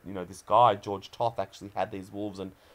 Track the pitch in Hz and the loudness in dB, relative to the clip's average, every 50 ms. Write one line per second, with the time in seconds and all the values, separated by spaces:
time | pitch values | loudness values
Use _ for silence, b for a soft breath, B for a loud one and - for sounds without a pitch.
0 | - 87 101 95 90 85 95 - - - 101 113 123 117 104 101 - 104 101 95 | -10 -10 -8 -8 -8 -10 -12 -12 -2 4 6 8 8 8 6 4 -2 -6 -6 -6
1 | - - - - 120 117 117 - 95 - - - 92 101 - 101 113 113 110 98 | -8 -12 -8 -4 -4 -4 -2 -4 -6 -6 -8 -16 -16 -10 -4 -4 -4 -4 -4 -10
2 | 95 98 107 101 104 104 95 95 95 95 95 b b b b | -12 -10 -10 -8 -8 -8 -6 -8 -10 -12 -12 b b b b